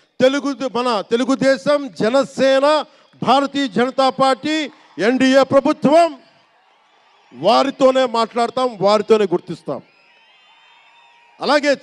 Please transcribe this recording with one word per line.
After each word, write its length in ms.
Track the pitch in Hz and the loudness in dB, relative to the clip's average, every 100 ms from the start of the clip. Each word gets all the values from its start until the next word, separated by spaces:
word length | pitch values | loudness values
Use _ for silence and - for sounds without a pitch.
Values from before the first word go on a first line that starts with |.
| _ - | _ 0
తెలుగు 340 | 262 277 277 | 0 0 -4
ద-, 240 | 240 262 214 | -6 -6 -4
మన 240 | 247 214 | -4 -4
తెలుగుదేశం, 880 | 175 226 254 269 262 269 269 294 269 170 | -4 -4 -2 0 0 0 -2 -4 -4 -6
జనసేన, 840 | 214 269 254 - 269 269 285 302 - _ _ 135 | -2 -2 -2 -2 0 2 2 0 -4 _ _ _
భారతీయ 440 | - 262 277 285 269 | 0 2 0 -4 -4
జనతా 420 | 185 247 254 262 | -2 -2 0 -2
పార్టీ, 600 | 262 269 262 294 311 285 - _ - | 0 0 0 -4 -6 -6 -12 _ -4
ఎన్డీఏ 440 | 202 262 262 269 | -2 0 2 2
ప్రభుత్వం 760 | 262 277 269 302 269 320 330 262 _ _ _ _ _ _ _ _ _ _ _ | 2 2 0 0 2 4 2 -2 _ _ _ _ _ _ _ _ _ _ _
వారితోనే 720 | 120 170 254 269 269 262 262 262 | -4 0 2 0 2 2 2 0
మాట్లాడతాం, 720 | 226 226 240 233 254 254 208 | -2 -2 -2 -4 -2 -4 -2
వారితోనే 440 | 196 214 214 220 202 | 0 0 2 2 2
గుర్తిస్తాం. 560 | 180 - 165 - 123 - _ _ _ _ _ _ _ _ _ _ _ _ _ _ _ | -4 -6 -14 -12 -12 -14 _ _ _ _ _ _ _ _ _ _ _ _ _ _ _
అలాగే 300 | 185 294 285 262 | 0 2 2 0